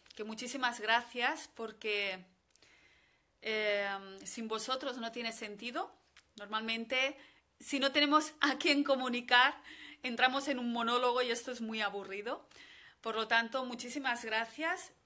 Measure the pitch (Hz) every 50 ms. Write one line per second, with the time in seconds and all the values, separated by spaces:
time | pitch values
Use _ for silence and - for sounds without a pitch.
0 | _ - - - 214 214 220 220 247 240 - 269 254 240 233 233 208 220 226 240
1 | 233 - - 247 240 269 320 302 - - - - 226 214 214 - - 214 208 202
2 | 202 196 185 185 180 _ _ _ _ _ _ - _ _ _ _ _ _ _ _
3 | _ _ _ _ _ _ _ _ - 220 220 214 214 208 208 202 202 202 196 196
4 | 196 190 190 196 196 - - 240 226 220 220 214 214 - 262 262 - 277 247 247
5 | 226 226 233 240 240 226 220 - 233 208 208 208 233 240 240 311 381 370 - _
6 | _ _ _ - _ _ - - 202 202 214 220 220 226 226 233 226 226 262 254
7 | 262 269 302 - - - _ _ _ _ _ - - - - 269 269 277 269 302
8 | 294 285 294 302 311 - - - - 294 269 294 - 339 285 285 285 - 269 254
9 | 254 254 240 247 247 - 247 247 254 285 294 - - - - - - - - -
10 | - 254 240 226 240 254 254 277 277 302 277 247 247 240 233 233 233 233 240 247
11 | 254 247 240 254 247 247 233 233 - 262 247 233 226 220 220 220 214 202 190 202
12 | 190 185 190 202 208 233 294 - - _ - - - - - - - - - _
13 | - 226 214 220 220 220 233 226 226 226 226 262 262 247 240 240 - 247 233 294
14 | 269 262 240 240 240 226 220 220 - - - - 311 330 359 370 - - - _
15 | _